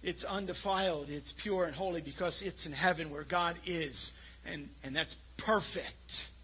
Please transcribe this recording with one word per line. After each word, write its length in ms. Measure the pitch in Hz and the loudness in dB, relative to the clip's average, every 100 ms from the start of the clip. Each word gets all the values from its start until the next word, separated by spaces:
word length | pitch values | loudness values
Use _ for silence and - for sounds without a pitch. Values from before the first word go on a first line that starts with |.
It's 220 | - 175 | -4 -2
undefiled, 840 | - 196 190 170 202 190 190 156 143 | -2 -2 -2 -2 2 4 4 2 -2
it's 220 | 147 139 | -6 -6
pure 320 | - 214 190 | -6 0 2
and 100 | 170 | 2
holy 260 | 143 190 170 | 2 0 0
because 400 | 139 - 175 160 | -4 -2 0 0
it's 260 | 196 - 165 | -2 -4 -4
in 60 | |
heaven 380 | 139 180 160 160 | 4 4 4 0
where 140 | 147 | -4
God 320 | 147 175 170 170 185 | 0 2 2 0 -2
is, 460 | 170 147 123 - - - - | 0 0 0 0 -4 -18 -14
and, 240 | - 165 143 - | -8 -8 -8 -10
and 100 | 135 | -2
that's 220 | 139 160 - - - | 0 0 -4 -12 -4
perfect. 920 | - 214 - 170 - - - - - - | 4 4 4 -4 -6 -10 -2 -2 -2 -8